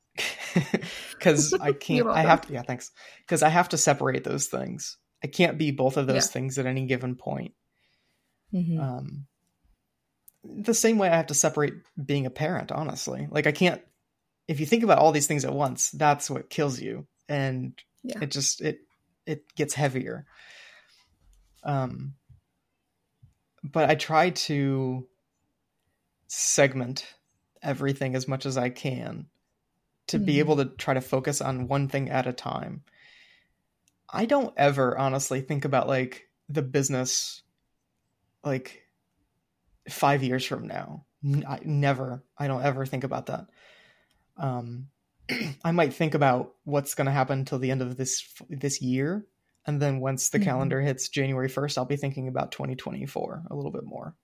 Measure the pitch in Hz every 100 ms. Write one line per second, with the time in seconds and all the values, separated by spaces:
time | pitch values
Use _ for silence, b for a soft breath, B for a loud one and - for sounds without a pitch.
0 | _ - - - - 175 - 214 - -
1 | - - 180 147 - 370 - - - 247
2 | 226 160 160 160 - 131 120 123 - -
3 | B B B - 151 170 175 156 - 139
4 | 131 131 - 139 - 123 131 143 - -
5 | _ _ 143 - 170 139 151 135 131 139
6 | 131 131 - 127 131 131 127 131 131 127
7 | 127 127 - 135 - - _ _ _ _
8 | _ _ _ _ _ 185 170 160 135 127
9 | 139 143 139 _ _ _ _ _ _ _
10 | _ _ _ _ - - 202 226 226 226
11 | 185 165 156 143 156 151 147 - - -
12 | 139 143 127 127 156 165 - - - 135
13 | - 127 147 151 151 - 180 - - _
14 | _ _ _ _ - 147 147 233 226 135
15 | 156 151 139 147 131 139 139 123 - 143
16 | 151 143 - 127 - - 147 123 110 117
17 | 143 _ - 147 135 131 127 - - _
18 | 247 - 143 143 135 - 156 - _ _
19 | _ _ - 151 - - 147 139 143 127
20 | 127 120 139 B B B B B B B
21 | B _ _ _ _ _ - 139 127 127
22 | 135 139 _ - _ _ _ _ _ _
23 | _ _ - _ _ _ 147 160 147 156
24 | - 160 180 175 - 147 139 135 131 127
25 | 127 _ _ _ _ _ _ _ _ _
26 | _ _ - - - - 139 131 120 135
27 | - - _ _ _ _ 156 131 139 139
28 | 135 131 127 135 139 131 123 123 139 123
29 | 113 113 - _ _ _ _ _ _ _
30 | - 220 190 143 147 147 131 - - 131
31 | 131 131 139 139 135 127 127 139 135 139
32 | 131 131 127 123 - - - - - b
33 | b b b b b _ _ _ _ _
34 | - - - 285 247 - 143 139 127 127
35 | 135 135 - 135 135 143 143 131 135 131
36 | 127 - - _ - 147 131 143 135 131
37 | 127 - - - _ _ _ _ _ _
38 | _ _ _ _ 147 135 127 - _ _
39 | _ _ _ _ _ _ _ _ - -
40 | 139 143 127 127 - - 113 92 - -
41 | - _ 143 143 139 139 156 147 143 131
42 | 131 120 - - 143 131 143 131 135 131
43 | 131 127 - - - b b b b b
44 | b b b - 139 123 120 120 139 _
45 | _ _ - - 185 139 165 175 151 -
46 | 160 143 139 127 - _ - 143 139 -
47 | 139 139 131 135 135 131 131 131 123 127
48 | 131 - - - - 139 139 139 127 127
49 | 143 202 208 _ _ _ - 147 143 135
50 | 131 131 - 147 190 127 131 135 139 131
51 | - 147 135 131 131 135 143 139 127 143
52 | 139 139 131 131 - - 139 127 - -
53 | 139 - - - 165 147 143 - - -
54 | - -